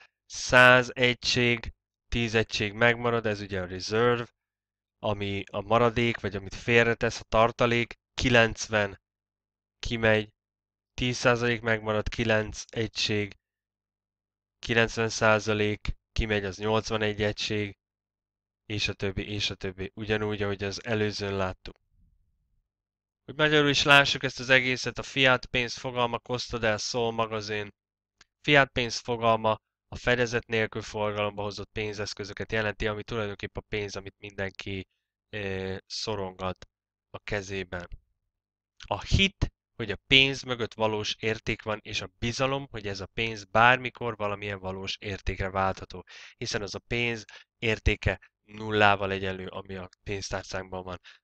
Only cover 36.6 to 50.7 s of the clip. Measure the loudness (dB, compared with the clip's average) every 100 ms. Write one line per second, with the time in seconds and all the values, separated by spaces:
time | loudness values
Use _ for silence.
36.6 | -14 _ _ _ _ -14 -6 -6 -4 -8
37.6 | -6 -10 -12 -16 _ _ _ _ _ _
38.6 | _ _ -6 -6 2 4 4 0 -6 -6
39.6 | _ -10 -8 -6 4 6 6 0 -6 -4
40.6 | -4 0 0 0 -4 -4 -4 -4 -4 -6
41.6 | -6 -8 -6 -8 -10 -6 -4 -2 -2 -2
42.6 | -8 -10 -8 -8 -8 -6 -6 -6 0 4
43.6 | 6 6 0 -8 -8 -4 -4 -4 -6 -8
44.6 | -8 -8 -8 -8 -8 -8 -6 -6 -4 0
45.6 | 0 -2 -10 -16 -16 -20 -20 -10 -6 -6
46.6 | -6 -10 -4 -2 -2 -4 -10 -20 _ _
47.6 | -2 0 0 0 0 -2 -8 _ -20 -12
48.6 | -2 4 6 4 0 -4 -4 -6 -10 -12
49.6 | -12 -12 -14 _ -8 -8 -6 -8 -8 -10
50.6 | -8